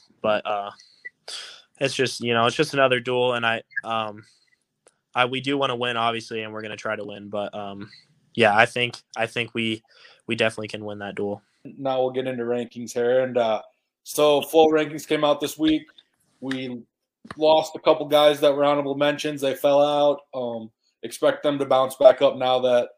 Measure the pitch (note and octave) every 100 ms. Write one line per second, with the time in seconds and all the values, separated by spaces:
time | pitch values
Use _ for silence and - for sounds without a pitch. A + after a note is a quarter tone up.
0 | _ _ A2 G#2 - G#2 G2+ - _ _
1 | - - - - - - _ _ C3+ -
2 | B2 - A#2+ A#2 A#2 A#2+ D3+ C#3 C3+ B2
3 | A#2+ B2+ B2 A#2+ A#2 A2+ - - A2 A2+
4 | A2 G#2+ G#2+ _ _ _ _ _ _ _
5 | _ - B2 C3 C3 C#3 C3+ A#2+ B2 A#2
6 | A#2 A#2 A2 A2+ A2 G#2+ G#2+ G#2+ A2 G#2+
7 | G#2 G2+ G2+ G#2 G2+ G#2 G2+ G2+ G2 -
8 | _ _ _ - A2 G#2 A#2 B2 A#2+ -
9 | _ - A2+ - A2+ A#2 A2+ G#2+ - _
10 | - _ - A2+ A2 A2 G#2+ G#2+ G#2+ G#2
11 | G2+ F#2+ G2+ G2+ _ _ - C#3+ C3+ C3
12 | B2+ B2+ C3 B2 A#2 A#2+ A#2 A#2+ A2+ B2
13 | A#2+ C3 C3 B2 A2+ G#2 - _ _ _
14 | - - D3+ C#3+ C#3 D#3+ D#3 D#3 D3+ D3+
15 | - D3+ D3 C#3+ D3 - D#3 D#3 - _
16 | _ _ _ _ C3 C3 C3 B2 - _
17 | _ _ _ - D#3 D#3 D#3 D#3+ E3 D3+
18 | D3 D3 D3 C#3+ D3 C#3 C#3+ D3 C#3 C#3
19 | D3 C#3+ D3+ C#3+ C3+ B2+ D3 C#3+ D3 D3
20 | D3 C#3+ - C3 A#2+ A#2 A2 _ _ _
21 | A#2 - D3+ C#3 D3+ C#3+ C3+ C3 C3 -
22 | C3 B2 C#3 B2+ B2+ B2+ B2 B2 A#2+